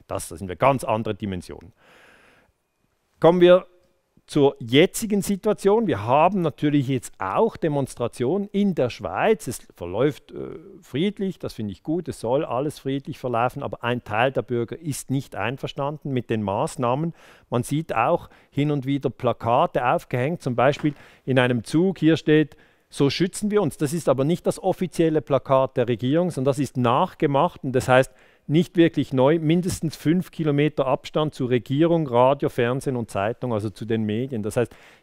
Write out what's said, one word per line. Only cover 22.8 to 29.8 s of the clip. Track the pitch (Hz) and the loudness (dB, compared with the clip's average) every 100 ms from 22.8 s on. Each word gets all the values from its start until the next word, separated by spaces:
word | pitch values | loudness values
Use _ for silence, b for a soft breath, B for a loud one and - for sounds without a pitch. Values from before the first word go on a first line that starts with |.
| b | b
„So | - 143 | 0 0
schützen | - 185 - 208 | 0 -2 -2 -2
wir | 208 | 0
uns.“ | 156 - | -2 -2
Das | 147 | -4
ist | 165 151 | -2 0
aber | 131 | 0
nicht | 143 175 190 | 0 0 -2
das | - | -2
offizielle | 190 - 180 - 160 156 | -2 -2 -2 0 2 0
Plakat | - 135 - 135 131 127 | 0 -2 2 2 2 0
der | 120 | -2
Regierung, | 110 123 160 180 | -2 0 0 0
sondern | 139 131 | -2 -2
das | 135 | 0
ist | 131 131 | -2 0
nachgemacht | 120 135 185 - 156 139 170 - | 2 2 0 0 0 2 0 -2
und | 131 | -4
das | 123 - | -2 4
heißt, | 127 131 b b b - | 4 4 b b b -2
nicht | 156 - 170 | 0 2 2
wirklich | 165 151 123 | 2 2 0
neu, | 131 135 165 | 2 4 4
mindestens | 151 175 175 - | 2 0 0 -4